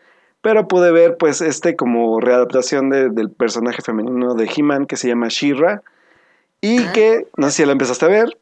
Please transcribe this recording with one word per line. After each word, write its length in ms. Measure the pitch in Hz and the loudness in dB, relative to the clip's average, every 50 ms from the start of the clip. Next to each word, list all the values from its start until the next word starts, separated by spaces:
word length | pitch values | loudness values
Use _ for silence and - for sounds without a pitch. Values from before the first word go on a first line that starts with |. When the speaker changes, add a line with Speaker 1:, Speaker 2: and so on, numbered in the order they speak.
| _ _ _ _ _ _ _ _ | _ _ _ _ _ _ _ _
Speaker 1:
pero 260 | - 214 226 226 202 | -2 0 0 0 0
pude 240 | - 190 180 175 175 | 2 2 2 4 4
ver, 260 | 165 165 170 170 170 | 6 6 4 4 4
pues, 240 | - 170 151 135 - | 2 0 -2 0 0
este 340 | 170 160 139 - - 170 165 | -2 -4 -4 -2 -2 -2 -2
como 440 | - 135 123 117 117 117 113 113 113 | -2 -2 -2 0 0 0 0 0 0
readaptación 720 | 113 123 123 123 120 120 123 127 127 - 147 139 135 135 | 2 2 2 2 2 2 0 -2 -2 0 -2 -2 0 0
de, 180 | 139 139 135 123 | 0 2 0 0
del 220 | 110 113 107 104 | 0 -2 -4 -4
personaje 500 | - - 120 110 104 117 113 123 117 - | -4 -4 -4 -2 -2 -4 -4 -4 -6 -6
femenino 540 | - - 110 110 110 123 127 123 123 123 123 | -8 -6 -6 -6 -4 -4 -4 -4 -2 -2 -2
de 120 | 113 110 104 - | -2 -4 -4 -2
He-Man, 320 | 151 147 147 143 139 143 | -2 0 0 0 -2 -4
que 100 | - 143 | -6 -6
se 120 | 131 - | -6 -4
llama 220 | 123 120 120 120 113 | -4 -2 -2 -4 -4
She-Ra, 520 | - - 147 143 139 131 160 185 208 208 - _ _ _ _ _ _ _ _ _ _ _ _ _ _ _ | -4 -4 -2 -2 0 0 0 0 0 -4 -10 _ _ _ _ _ _ _ _ _ _ _ _ _ _ _
y 180 | - 208 240 247 226 | -2 0 0 0 0
Speaker 2:
Ah. 80 | 180 190 | 0 2
Speaker 1:
que, 340 | 226 214 226 226 226 - - - | 2 4 4 2 0 -2 -6 -4
no 100 | - 139 | -2 -2
sé 40 | 147 143 | -2 0
si 80 | - 151 | 0 0
ya 40 | |
la 40 | 143 | 2
empezaste 340 | 139 139 139 120 123 - 160 | 2 0 -2 -2 -2 0 2
a 40 | 170 | 2
ver 280 | 202 214 233 - - - | 4 2 2 0 -4 -12